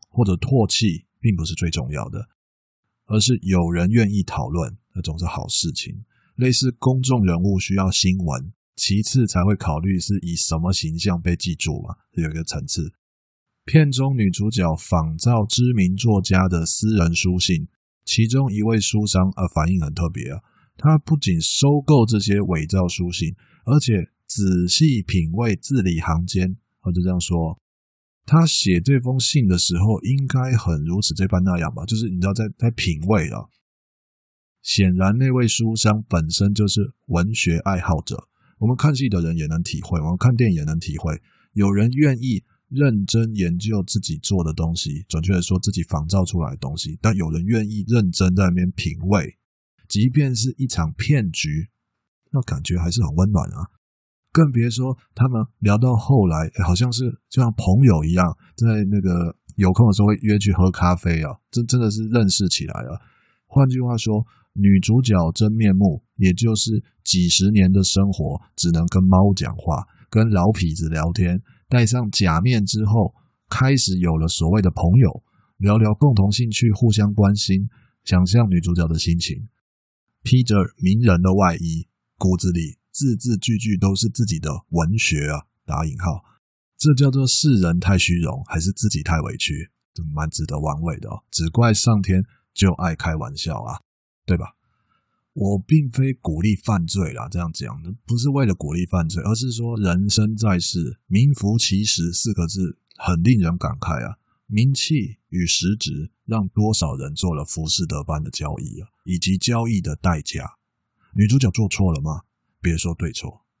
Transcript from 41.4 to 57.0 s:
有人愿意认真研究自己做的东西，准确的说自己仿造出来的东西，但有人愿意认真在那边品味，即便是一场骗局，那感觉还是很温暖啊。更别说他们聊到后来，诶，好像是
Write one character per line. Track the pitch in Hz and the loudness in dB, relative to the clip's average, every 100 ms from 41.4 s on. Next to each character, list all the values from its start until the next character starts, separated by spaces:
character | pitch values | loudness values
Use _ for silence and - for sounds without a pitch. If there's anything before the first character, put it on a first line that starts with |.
| _ | _
有 | 101 98 | -2 0
人 | 101 113 | 2 0
愿 | 131 151 123 | 2 2 2
意 | 127 107 - _ _ | -2 -4 -6 _ _
认 | 135 143 107 95 | 0 2 2 0
真 | 113 113 | 0 0
研 | 104 87 87 | 0 -2 -2
究 | 104 104 90 | -2 -2 -2
自 | 104 | -4
己 | 95 78 | -4 -6
做 | - 95 | -2 -2
的 | 80 | -2
东 | 78 82 85 | -2 -4 -4
西， | - 73 101 | -6 -8 -6
准 | 82 | -4
确 | 92 | 0
的 | 92 | 0
说 | 85 92 | 0 -2
自 | 104 | 0
己 | 90 | -4
仿 | 80 85 80 | -4 -4 0
造 | 98 90 | 0 0
出 | 87 | -2
来 | 80 | -4
的 | 69 | -6
东 | 67 80 | -10 -8
西， | - 80 | -10 -4
但 | 107 95 | -2 0
有 | 80 | -2
人 | 80 95 | -2 0
愿 | 113 107 | 0 -2
意 | 107 95 | -4 0
认 | 120 95 | 2 2
真 | - 92 92 | 2 2 4
在 | |
那 | 92 | 2
边 | 87 90 | 2 -2
品 | - 80 78 | -2 -6 -4
味， | 87 101 73 - _ _ _ _ - | 0 0 -2 -10 _ _ _ _ -6
即 | 104 123 | 0 2
便 | 131 139 113 | 2 0 0
是 | 127 - | -4 -4
一 | 131 | -4
场 | - 78 | -2 -4
骗 | - - 143 98 | -4 0 0 0
局， | - 76 78 104 _ _ _ _ _ _ | -4 -4 -4 -6 _ _ _ _ _ _
那 | 139 | -6
感 | - 69 | -4 -6
觉 | 78 90 | -4 -2
还 | 85 | -2
是 | 113 | 0
很 | 90 78 | 0 0
温 | 98 | 2
暖 | 98 50 | 2 -2
啊。 | 65 92 _ _ _ _ _ _ | -8 -12 _ _ _ _ _ _
更 | 165 151 | 2 4
别 | 120 120 | 2 0
说 | 113 127 127 _ - | -2 -4 -6 _ 0
他 | 127 | 2
们 | 117 110 _ | 2 -4 _
聊 | 104 120 | 2 4
到 | 127 117 | 4 2
后 | - 135 92 | 4 4 4
来， | 80 80 | 2 -2
诶， | - | -2
好 | 87 87 | 0 2
像 | 123 | 0
是 | 117 | -2